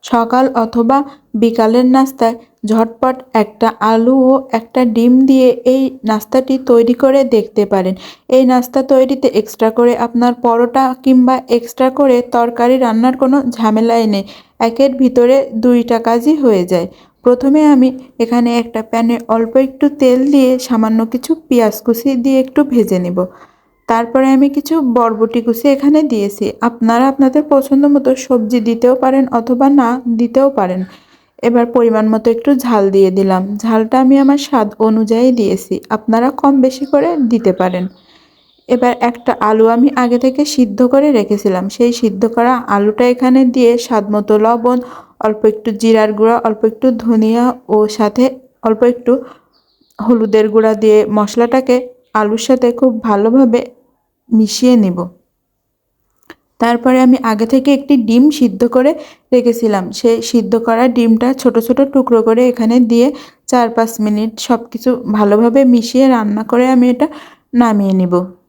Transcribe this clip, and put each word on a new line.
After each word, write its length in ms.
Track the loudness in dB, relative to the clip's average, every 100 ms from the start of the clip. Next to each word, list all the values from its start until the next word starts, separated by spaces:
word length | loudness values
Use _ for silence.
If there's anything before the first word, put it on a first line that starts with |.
| -4
সকাল 340 | -4 0 0 0 0
অথবা 340 | -4 -2 0 0 -2 -12 _ -2
বিকালের 440 | -2 0 0 2 2 2
নাস্তায় 400 | 2 0 -4 -4 _ _ -4
ঝটপট 460 | -2 -2 -2 -4 -4 -4 -4
একটা 260 | -4 -2 -4 -2 -2
আলু 260 | 0 2 2 2
ও 40 | 0 -2 -8
একটা 220 | -4 -2 0 2
ডিম 160 | 2 4 2
দিয়ে 180 | 4 2 2 0
এই 80 | 0 -2 -6 -6
নাস্তাটি 440 | -6 -2 -4 -2 -4 2
তৈরি 240 | 2 2 2
করে 180 | 2 2 2
দেখতে 280 | 0 0 -4 -2
পারেন। 220 | -2 -2 -6 -12 -20 _ 2
এই 60 | 2
নাস্তা 280 | 2 0 -4 0
তৈরিতে 360 | 2 2 0 -2 -2
এক্সট্রা 300 | -6 -2 -2 2
করে 140 | 0 0 -4
আপনার 260 | -2 -2 0
পরোটা 400 | -2 0 0 0 -2 -2
কিংবা 300 | 0 2 2 0 0 -4
এক্সট্রা 320 | -4 -2 -2 0
করে 180 | 2 2 0
তরকারি 420 | -2 -2 0 0 2
রান্নার 320 | 0 0 0 0
কোনো 140 | 0 0 -2 -2
ঝামেলাই 480 | 0 0 0 0 0
নেই। 100 | -2 -6 -16 _ _ -4
একের 240 | 0 0 2
ভিতরে 360 | 0 2 2 2 0 -2
দুইটা 320 | 0 0 0 -2 0
কাজই 280 | -2 0 0
হয়ে 200 | 2 0 0
যায়। 140 | -2 -4 _ _ _
প্রথমে 360 | 0 0 2 2 4
আমি 140 | 4 2 -2 -16 _
এখানে 280 | -4 -2 0 -2
একটা 180 | -4 -8 -6
প্যানে 260 | -4 -2 -2 -2
অল্প 180 | -2 0 0 0
একটু 200 | 0 -2 2
তেল 200 | 2 2 2
দিয়ে 160 | 2 2 0 -2
সামান্য 340 | -2 0 0 -2
কিছু 180 | -4 -4 -4 0
পেঁয়াজ 280 | 0 0 -2
কুচি 260 | -4 -2 -2 -2
দিয়ে 140 | 0 0
একটু 160 | 0 0 0
ভেজে 260 | 0 0 -2
নেব। 140 | -2 -4 -6 -8 -20 _ _ _ -4
তারপরে 380 | -4 -2 0 2 2
আমি 120 | 2 -2
কিছু 180 | -4 -2 0 0
বরবটি 440 | 0 0 -2 -2 -4
কুচি 200 | -2 0
এখানে 260 | 0 2 2 0
দিয়েছি। 340 | -2 -4 -4 -8 -4 -6
আপনারা 360 | -2 -2 2 0
আপনাদের 300 | 2 0 0 0
পছন্দ 300 | 0 2 0 2
মতো 160 | 2 0 -4 -2
সবজি 320 | -2 0 -2 -2
দিতেও 260 | 0 0 2
পারেন 220 | 0 0 0 -2
অথবা 280 | -2 0 2 2
না 80 | 0 -2 -4 -2
দিতেও 280 | 0 2 0 0
পারেন। 220 | -4 -4 -8 -14 _ _ _ _
এবার 220 | -2 0 0 2
পরিমাণ 280 | 2 2 0
মতো 140 | 0 0
একটু 160 | -2 0 -2
ঝাল 200 | 0 0 2
দিয়ে 200 | 2 2 2
দিলাম। 240 | 0 -2 -4 -6
ঝালটা 340 | -2 -2 0 0
আমি 120 | 2 4
আমার 160 | 4 0 0
স্বাদ 220 | -2 -2 -2 0
অনুযায়ী 420 | 0 0 0 2 2
দিয়েছি, 360 | 0 -2 -4 -10 -6 -8
আপনারা 320 | -2 0 0 -2
কম 140 | 0 2
বেশি 200 | 0 -2 -2
করে 160 | -2 0 -2 -2
দিতে 220 | 0 0 0
পারেন। 240 | -2 -4 -8 _ _ _ _ _ _ _ -6
এবার 240 | -2 -2 -2 -4
একটা 220 | -4 -6 -2 -2
আলু 160 | 2 2 2
আমি 120 | 0 0
আগে 160 | -2 0
থেকে 180 | -2 -2 -4
সিদ্ধ 240 | 0 -2 0 0
করে 160 | 2 2 0
রেখেছিলাম, 460 | 0 -2 -2 -4 -6
সেই 180 | -2 -2 0
সিদ্ধ 220 | -4 -2 -2 0
করা 160 | 0 0 -2
আলুটা 300 | -2 0 0 0
এখানে 260 | 0 2 2 2
দিয়ে 160 | 2 2 2
স্বাদ 200 | -2 -4 -2
মতো 200 | -4 0 0
লবণ, 340 | 2 0 0 -2 -6 -18 -20 _
অল্প 160 | -6 0 -2
একটু 160 | -2 -6 -4
জিরার 300 | 2 2 2 0
গুঁড়া, 180 | 0 0 -2
অল্প 140 | -2 -4
একটু 160 | -2 -2 -2
ধনিয়া 400 | -2 0 0 0 -2 -4 -4
ও 20 | -2 0
সাথে 360 | -2 -4 0 -2 -2 _ _ -4
অল্প 140 | 0 0
একটু 200 | 0 -2 -2 -2 -20 _ _ _ _ _ -10
হলুদের 480 | -2 0 2 0 2
গুঁড়া 180 | 2 0 0
দিয়ে 160 | 2 2 2 -2
মশলাটাকে 600 | -2 -2 0 0 0 -2 -2 -18 _ -4
আলুর 220 | -2 -4 -2
সাথে 200 | 0 0 0
খুব 120 | -2 -2 -2
ভালোভাবে 520 | 0 2 2 2 0 -4 _ _ _ _ _ _
মিশিয়ে 440 | 0 0 0 2 2
নেব। 220 | 2 -2 -10 _ _ _ _ _ _ _ _ _ _ _ _ -20 _ _
তারপরে 360 | -2 0 2 2 4
আমি 100 | 2 0
আগে 160 | -2 0
থেকে 180 | 0 2 0
একটি 160 | 2 0 2
ডিম 160 | 2 2 2
সিদ্ধ 240 | -2 0 -2
করে 160 | 2 0 -2 -8 -20 _
রেখেছিলাম, 500 | 0 0 -2 -2 -2 -6 -4
সেই 180 | -2 0 0
সিদ্ধ 220 | -2 0 -2 0
করা 180 | 0 0 0
ডিমটা 320 | 0 2 0 0
ছোট 120 | 0 -2 -2
ছোট 120 | 0 0
টুকরো 280 | 0 0 0 2
করে 140 | 2 0
এখানে 240 | 0 0 2 2
দিয়ে 160 | 2 0 -2 -16 _ -4
চার 160 | -2 0 -2
পাঁচ 140 | -4 -2
মিনিট 260 | -4 -2 -4 -8 -4
সব 140 | -4 -4
কিছু 180 | -6 -4 -4 -4 -2
ভালোভাবে 440 | 2 2 2 2 4
মিশিয়ে 340 | 2 0 0 2
রান্না 280 | 2 0 -4 -2
করে 140 | 0 2
আমি 120 | 2 2
এটা 120 | 0 -4 -6 -20 _ _ 0
নামিয়ে 340 | 0 0 0 0
নিব। 140 | 0 -2 -4 -12